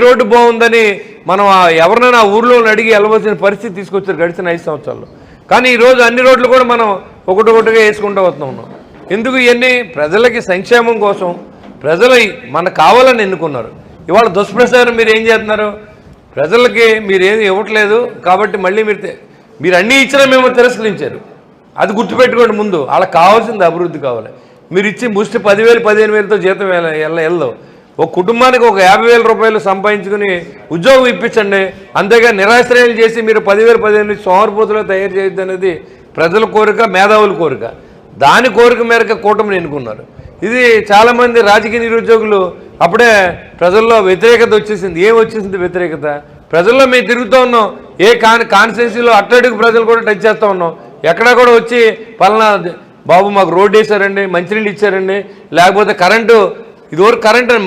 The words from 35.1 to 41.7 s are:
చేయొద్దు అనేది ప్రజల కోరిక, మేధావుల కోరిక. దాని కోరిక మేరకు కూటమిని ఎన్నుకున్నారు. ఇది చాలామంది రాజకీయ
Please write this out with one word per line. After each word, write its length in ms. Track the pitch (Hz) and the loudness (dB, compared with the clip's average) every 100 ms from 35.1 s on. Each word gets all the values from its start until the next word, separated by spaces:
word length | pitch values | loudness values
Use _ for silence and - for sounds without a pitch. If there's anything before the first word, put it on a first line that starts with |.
| 190 | -4
చేయొద్దు 240 | 196 175 | -4 -6
అనేది 300 | 190 190 190 160 - - - - | -8 -4 -4 -6 -12 -20 -14 -4
ప్రజల 280 | 165 196 | -2 0
కోరిక, 380 | 220 202 214 202 226 185 | 0 0 0 0 0 2
మేధావుల 360 | 202 214 208 | 2 2 2
కోరిక. 320 | 175 165 123 113 - - - - - | 0 -4 -6 -10 -14 -20 -20 -18 0
దాని 240 | 139 185 247 202 | 2 4 2 2
కోరిక 240 | 240 240 233 | 2 2 0
మేరకు 240 | 233 226 | 0 0
కూటమిని 420 | 208 202 208 208 190 | -2 -2 -2 -2 -4
ఎన్నుకున్నారు. 480 | 165 143 120 110 - - - - 190 | -6 -10 -10 -14 -16 -20 -20 -10 -6
ఇది 160 | 247 247 220 202 | 0 2 2 2
చాలామంది 480 | 202 233 233 247 233 | 4 4 2 0 2
రాజకీయ 380 | 208 208 220 | 2 2 0